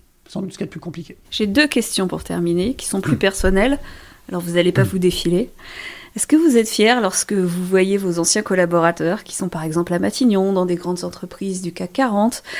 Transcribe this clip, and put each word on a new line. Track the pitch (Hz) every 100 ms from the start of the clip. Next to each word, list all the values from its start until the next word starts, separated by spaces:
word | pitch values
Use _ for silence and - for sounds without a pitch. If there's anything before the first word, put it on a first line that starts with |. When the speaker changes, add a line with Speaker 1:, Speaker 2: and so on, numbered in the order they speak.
| _ _ _
Speaker 1:
Sans | 196
doute | 190
ce | -
qu'il | 208
y |
a |
de |
plus | 160
compliqué. | - 170 - - -
Speaker 2:
J'ai | - 214
deux | 220 294
questions | 247 226 - 185
pour | 160
terminer, | - 175 170 170 202 269
qui | -
sont | 196
plus | 175 135
Speaker 1:
Hmm. |
Speaker 2:
personnelles. | 196 - 190 190 240 277 - - - - -
Alors, | 180
vous | 170 175
allez | 175
pas | 170
Speaker 1:
Hmm. | 117
Speaker 2:
vous | 190
défiler. | 180 175 165 175 247 - - - - - - 208
Est-ce | -
que | 311
vous | 330 233
êtes | 220
fier | - 214 247
lorsque | 196 - -
vous | 202 180 175 180
voyez | 190 190 196
vos | 190 170
anciens | 165 214
collaborateurs, | 208 185 170 170 165 175 160 214
qui | - -
sont | 185
par | 165
exemple | 160 160 175
à | 175
Matignon, | 196 - 254 196 190
dans | 190 180
des | 175
grandes | 175 180
entreprises | 180 - 180 - 196 185
du | 180
cac | 170 180
quarante, | - 262 202 220 - - -